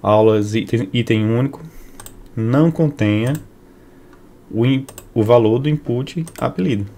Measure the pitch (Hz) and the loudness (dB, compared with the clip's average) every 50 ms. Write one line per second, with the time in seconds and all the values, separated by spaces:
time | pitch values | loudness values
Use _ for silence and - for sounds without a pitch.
0 | - 98 107 107 110 110 110 110 104 104 107 117 - - - 117 123 - - 123 | 2 4 4 4 6 4 4 2 0 -2 -2 -4 -4 -2 -2 -4 -4 -2 -2 -4
1 | 117 - 117 110 107 110 113 117 131 143 - - 160 160 - - - - - - | 0 0 0 0 2 0 0 0 -2 -2 -4 -10 -18 -18 -18 -20 -20 -20 -20 -20
2 | - - - - - - - 117 110 113 127 143 156 170 160 - 165 147 143 - | -20 -20 -20 -20 -20 -12 -6 -4 -2 0 2 4 4 2 2 0 -2 -2 0 0
3 | 110 107 104 107 113 123 143 151 - - - - - - - - - - - - | 0 0 0 0 0 -2 -4 -6 -8 -16 -20 -20 -20 -20 -20 -20 -20 -20 -20 -20
4 | - - - - - - - - - - - 110 117 131 135 135 131 - - - | -20 -20 -20 -20 -20 -20 -20 -20 -20 -8 -4 0 0 2 0 0 -2 -8 -16 -20
5 | - - - 120 107 107 120 120 113 107 110 123 135 151 151 147 - - 117 123 | -20 -8 -2 -2 4 6 6 6 6 4 2 2 0 0 -2 -2 -2 -4 -4 -4
6 | 135 - - 175 165 - - - - - - - 185 175 123 101 101 101 - | -4 -6 -8 -8 -10 -10 -8 -6 -6 -6 -4 -4 -2 -2 -2 -2 -4 -8 -10